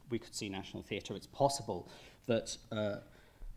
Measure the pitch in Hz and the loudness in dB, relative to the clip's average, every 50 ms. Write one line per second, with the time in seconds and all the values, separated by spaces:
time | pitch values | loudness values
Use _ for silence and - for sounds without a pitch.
0 | - - 120 110 - - - - 117 101 95 95 92 - - 90 95 - 110 98 | -4 -2 -2 -2 -2 -2 -6 -4 -2 -2 -2 -4 -4 -6 -8 -8 -4 -2 -4 -2
1 | - - 104 95 - - - - 139 139 - - 110 107 98 87 - - - - | -2 -4 -6 -6 -6 -4 4 6 6 6 6 4 0 -2 -2 -2 -2 -8 -14 -16
2 | - - - - - - 113 110 - - - - - - 113 110 107 104 101 101 | -16 -18 -18 -6 2 4 4 4 4 0 -8 -8 -6 -4 0 2 2 2 0 -2
3 | - - - - - - - - - - - | -6 -14 -20 -20 -20 -20 -14 -10 -10 -10 -10